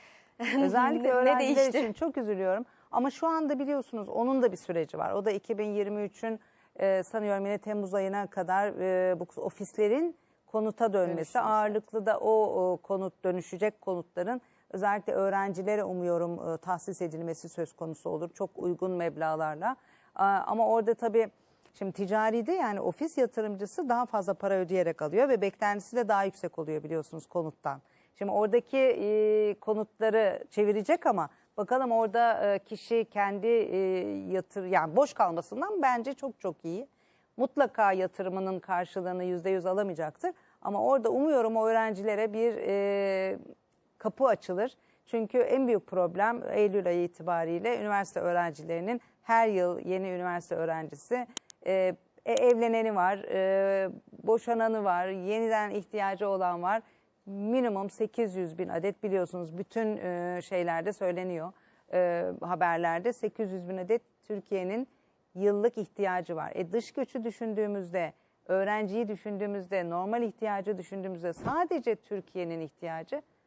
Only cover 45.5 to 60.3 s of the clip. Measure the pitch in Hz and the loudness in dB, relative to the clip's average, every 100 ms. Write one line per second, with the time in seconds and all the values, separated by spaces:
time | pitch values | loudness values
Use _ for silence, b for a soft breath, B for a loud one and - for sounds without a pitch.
45.5 | 262 254 208 - 185 175 175 214 233 - | 4 4 2 0 0 0 2 0 0 -2
46.5 | 208 208 196 175 175 175 - 170 170 165 | 2 2 2 0 0 -2 -4 -4 -2 -2
47.5 | 170 220 233 208 202 196 - 175 175 170 | -2 -2 -2 0 0 -2 -2 0 2 0
48.5 | 147 160 165 190 240 b b - 226 226 | -4 -6 -4 -2 -4 b b 2 4 6
49.5 | 190 175 175 - 185 190 180 180 175 175 | 4 2 0 -2 -2 -2 -4 -4 -4 -4
50.5 | 165 165 160 156 143 - 247 240 B B | -4 -2 -4 -6 -10 -6 -4 -4 B B
51.5 | B - 190 185 175 _ _ - 233 247 | B -2 2 0 -2 _ _ -2 4 4
52.5 | 233 233 226 220 202 180 202 - 190 190 | 4 2 0 0 0 0 -2 -4 -2 0
53.5 | 196 196 196 190 - - - 202 226 233 | 2 0 0 -2 -8 -18 -6 0 0 0
54.5 | 233 226 220 202 175 190 190 185 220 226 | 0 0 0 0 0 -2 -4 -2 -2 0
55.5 | 220 208 202 - 214 196 190 208 190 180 | 0 0 -4 -6 -4 -2 -2 -2 0 0
56.5 | 175 175 220 - b b _ 196 202 208 | 0 0 -2 -4 b b _ -12 -6 -2
57.5 | 254 240 190 196 - 220 - 220 185 175 | 0 2 0 -4 -4 -4 -2 -2 -2 -6
58.5 | 165 180 170 196 - 208 190 175 180 165 | -4 -4 -2 -2 -4 -2 0 0 -6 -8
59.5 | 170 185 226 220 214 180 175 175 | -10 -8 -2 -2 -2 -4 -4 -4